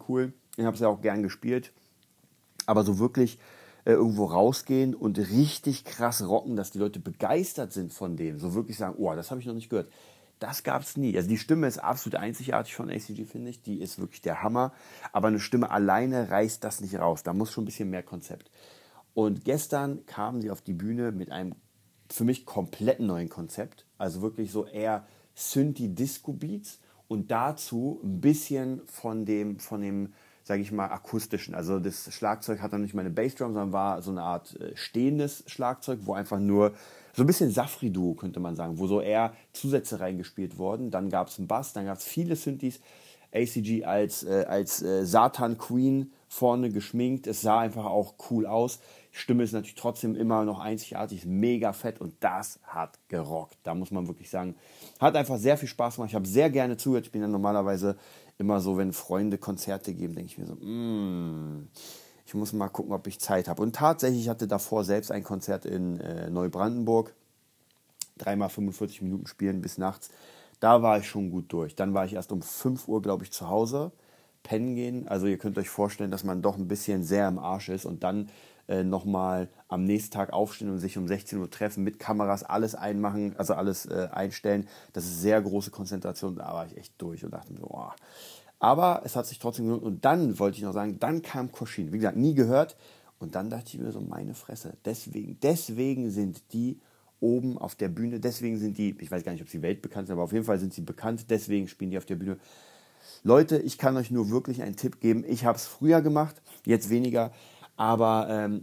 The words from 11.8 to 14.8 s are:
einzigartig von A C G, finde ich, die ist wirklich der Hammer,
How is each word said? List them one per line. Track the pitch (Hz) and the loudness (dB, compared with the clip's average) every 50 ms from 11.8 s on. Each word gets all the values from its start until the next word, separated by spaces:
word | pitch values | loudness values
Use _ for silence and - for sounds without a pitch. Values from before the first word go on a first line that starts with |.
| - 98 131 135 - 117 - - | -2 -2 -2 -2 -4 -4 -4 -4
einzigartig | 101 113 - - 131 131 127 113 113 - - | -4 -6 -6 -6 -4 -2 0 0 -2 -2 -8
von | - - - | -8 -6 -6
A | - 110 | -6 -6
C | - - 104 | -6 -8 -10
G, | 107 110 | -10 -10
finde | 107 - 120 120 123 | -10 -10 -10 -10 -10
ich, | 120 - | -12 -12
die | _ 107 101 76 | _ -8 -6 -6
ist | 92 95 - - | -6 -8 -8 -8
wirklich | 92 87 - - | -10 -10 -10 -6
der | - 85 80 - | -4 -4 -4 0
Hammer, | - 107 117 123 127 131 - - | 0 2 2 2 2 0 -2 -10